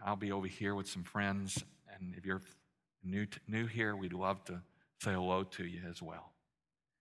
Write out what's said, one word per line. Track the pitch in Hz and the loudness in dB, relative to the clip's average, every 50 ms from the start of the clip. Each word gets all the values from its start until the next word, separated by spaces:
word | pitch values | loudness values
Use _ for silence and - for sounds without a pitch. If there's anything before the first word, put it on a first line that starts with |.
| 101 | 0
I'll | 101 104 | 0 0
be | 98 104 101 | 2 2 2
over | 98 98 95 | 2 2 2
here | 90 - - 104 98 101 | 0 0 0 2 2 2
with | 98 95 - | 2 0 -2
some | - 92 | -4 -6
friends. | 85 - - 104 101 98 98 98 98 95 - - - - - - _ - | -6 -2 2 2 4 4 4 2 0 0 -2 -2 -4 -6 -12 -20 _ -18
And | 101 95 92 90 90 | -12 -8 -8 -8 -6
if | 87 87 | -4 0
you're | 95 95 95 - - - - _ _ _ _ _ _ _ _ | 0 0 0 -2 -6 -16 -20 _ _ _ _ _ _ _ _
new | 92 92 95 101 104 | -4 0 0 2 0
t-, | 101 - - - - | 0 -4 -8 -6 -2
new | 107 110 117 | 0 0 0
here, | 113 107 117 113 107 104 | 2 2 2 2 4 2
we'd | 98 95 87 | 2 0 -2
love | 87 92 95 95 98 95 - | -2 2 2 2 2 0 -2
to | - 90 90 - - _ _ _ _ _ - | -6 -8 -8 -8 -12 _ _ _ _ _ -4
say | - 107 | 0 2
hello | 95 90 90 92 92 92 | 2 4 4 4 4 4
to | 95 92 - - 90 | 2 0 -4 -6 -6
you | 87 90 87 87 87 | -6 -6 -6 -6 -8
as | 90 - | -8 -8
well. | 87 82 82 80 - - - _ _ _ _ _ _ _ _ _ _ _ _ _ | -8 -8 -8 -10 -12 -16 -20 _ _ _ _ _ _ _ _ _ _ _ _ _